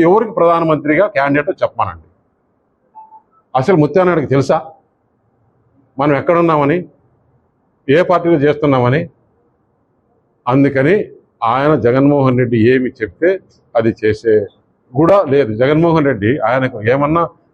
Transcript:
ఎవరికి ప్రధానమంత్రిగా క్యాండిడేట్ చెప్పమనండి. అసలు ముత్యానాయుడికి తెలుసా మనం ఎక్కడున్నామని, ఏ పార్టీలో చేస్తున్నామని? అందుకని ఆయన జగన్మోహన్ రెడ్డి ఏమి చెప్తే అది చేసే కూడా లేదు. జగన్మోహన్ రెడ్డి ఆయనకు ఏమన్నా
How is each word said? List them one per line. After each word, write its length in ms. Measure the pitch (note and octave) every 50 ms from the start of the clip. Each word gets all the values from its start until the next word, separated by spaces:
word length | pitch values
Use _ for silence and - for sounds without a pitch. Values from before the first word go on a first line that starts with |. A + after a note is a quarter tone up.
| E3
ఎవరికి 260 | E3+ F#3+ A3+ A#3+ G#3+ - E3
ప్రధానమంత్రిగా 640 | E3+ E3+ E3+ E3 E3 D#3+ - - C#3 D3 D3+ D#3+ G3+ G#3 -
క్యాండిడేట్ 440 | F#3 - C#3+ C#3 D3 C#3+ F#3 - -
చెప్పమనండి. 460 | B2 A2+ - A#2 A2 F#2 E2+ E2 D#2+ _ _ _ _ _ _ _ _ _ _ _ _ _ _ _ _ _ _ - - - - - _ _ _ _ _ _ -
అసలు 220 | C3 C3 G3 F#3+ D#3
ముత్యానాయుడికి 460 | D3 C#3+ - F#3 F3+ F3+ E3+ D#3+ C3+ A#2+ C3
తెలుసా 220 | C#3 C3+ - D#3+ E3 - - - _ _ _ _ _ _ _ _ _ _ _ _ _ _ _ _ _ _ _ _ _ _ _ - B2+
మనం 140 | C#3 D3+ C#3+ C3+
ఎక్కడున్నామని, 580 | C3+ F3+ E3+ E3+ E3+ E3 D#3+ D3 C#3+ C#3 D#3+ F3+ E3 - _ _ _ _ _ _ _ _ _ _ _ _ _ _ _ _ _ _ - C#3
ఏ 100 | C3+ E3+ F3+ F3
పార్టీలో 280 | F3+ E3+ - E3+ E3+ C#3+ C#3
చేస్తున్నామని? 540 | D3 D3 D3 - C#3+ C3+ B2+ A#2+ B2 C3 D#3+ F3 E3 _ _ _ _ _ _ _ _ _ _ _ _ _ _ _ _ _ _ _ _ _ _ _ _ _ _ -
అందుకని 480 | A#2+ B2+ C#3 C#3 C3+ C3 C3+ C3+ D3+ G3 G#3 - - - - _ _ _ - A#2 A2+
ఆయన 200 | A#2+ B2+ C#3 D3+ D#3 B2+ G#2
జగన్మోహన్ 540 | A#2+ B2 C3+ C#3 C#3+ D3 C#3+ C3 C3 B2+ B2
రెడ్డి 180 | B2+ A2+ A#2+ A2+ G#2+ B2
ఏమి 180 | C3 C3 B2+ A#2+ - -
చెప్తే 300 | A2 F#2+ - - D#3 F3+ F#3+ F#3 _ _ _ _ _ _ - A#2
అది 120 | A2 A2+ - -
చేసే 340 | G#2+ G#2+ G#2+ - - A#2 A2+ A2 G2+ - _ _ _ _ _ _ _ _
కూడా 240 | B2+ C3+ D#3+ E3 G3 G3+ F3 C#3
లేదు. 180 | C#3 C#3+ C3+ A2 A2 G#2+
జగన్మోహన్ 460 | B2+ C3+ D3+ D#3 E3+ E3+ D#3+ D#3+ C#3+ C#3
రెడ్డి 220 | B2+ G#2 G2+ A2 C#3 D3+ - A2
ఆయనకు 300 | B2+ C3+ C3 B2+ - G#2+ G#2+ A2+
ఏమన్నా 300 | C3 C#3 C#3+ D3 D#3+ E3+ E3 D#3+ - _ _ _